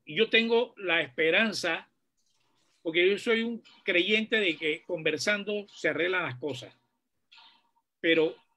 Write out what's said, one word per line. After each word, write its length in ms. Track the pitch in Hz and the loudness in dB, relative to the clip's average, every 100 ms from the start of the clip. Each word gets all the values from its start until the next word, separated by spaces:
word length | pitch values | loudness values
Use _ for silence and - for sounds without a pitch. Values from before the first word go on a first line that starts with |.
Y 120 | - 151 | -6 -2
yo 140 | 220 | 2
tengo 440 | 226 226 233 240 - | 4 4 2 0 -4
la 260 | 185 165 | -2 0
esperanza, 880 | 143 - 160 180 220 175 175 175 - _ _ _ _ _ _ _ _ _ | -2 0 2 2 2 -2 -4 -4 -8 _ _ _ _ _ _ _ _ _
porque 280 | 170 165 180 | -4 2 2
yo 80 | 202 | 2
soy 260 | 240 226 | 0 -2
un 200 | 233 226 - - - | -2 -6 -12 -10 -2
creyente 520 | 175 185 214 214 220 | 0 2 0 0 0
de 200 | 190 151 | 0 -2
que 240 | 160 160 | -4 -4
conversando 840 | - 170 160 151 208 202 202 208 202 | -6 -6 -4 -2 -2 -2 -4 -8 -8
se 200 | - 160 | -6 -4
arreglan 340 | 147 175 185 | -2 -2 -2
las 160 | 151 123 | -4 -6
cosas. 360 | 151 127 101 - _ _ _ _ _ - - _ _ _ _ _ | -8 -8 -14 -20 _ _ _ _ _ -20 -20 _ _ _ _ _
Pero 340 | 170 160 160 - _ | 2 4 2 -2 _